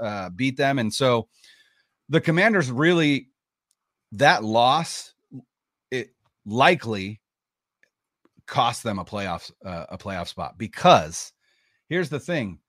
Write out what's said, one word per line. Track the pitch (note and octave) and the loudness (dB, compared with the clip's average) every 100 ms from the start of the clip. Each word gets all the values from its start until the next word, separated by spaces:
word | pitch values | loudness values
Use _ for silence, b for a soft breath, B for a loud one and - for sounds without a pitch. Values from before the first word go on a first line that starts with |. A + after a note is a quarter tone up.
uh, | A2+ G#2 F#2 | -8 -6 -10
beat | F2+ C3+ C3 | -4 -4 0
them. | C#3 C#3 | 0 0
And | A2 | -2
so | - C3 A#2 - b b b b b b b - | 0 2 2 -2 b b b b b b b -2
the | D#3 | 0
Commanders | D#3+ D#3+ D#4+ G3+ B2+ | 2 2 4 2 0
really, | A#2+ D#3+ F3 D3+ C#3 - _ _ _ _ _ _ _ _ | 0 2 4 2 0 -4 _ _ _ _ _ _ _ _
that | G#2 C#3+ D#3+ | 2 4 4
loss, | A2 A2+ B2 D3+ E3 - - _ _ C3 - _ _ _ _ | 2 4 4 2 -2 -10 -14 _ _ -20 -20 _ _ _ _
it | B2+ - _ _ _ | -8 -8 _ _ _
likely | G2+ A2+ D#3 E3 A#2 G#2 F#2+ G#2+ _ _ _ _ _ _ _ _ _ _ _ _ - | -6 2 4 4 -2 -6 -6 -10 _ _ _ _ _ _ _ _ _ _ _ _ -4
cost | C#3 A#2+ A#2+ | 0 0 0
them | A#2 G2 | -6 -6
a | |
playoff, | E2+ G#2 G2 E2+ - _ | -6 -8 -6 -8 -10 _
uh, | F#2+ E2+ - | -12 -10 -12
a | F#2 | -12
playoff | G#2 F#2+ F2 | -8 -8 -8
spot, | - D#2 - | -10 -12 -10
because | G#2+ - F3+ C3 D#2 - - _ _ _ _ _ _ | -12 2 6 6 4 -10 -16 _ _ _ _ _ _
here's | E3+ D#3 | -4 -4
the | C#3+ | -6
thing. | - E3+ G2+ E2 | -6 -4 -6 -10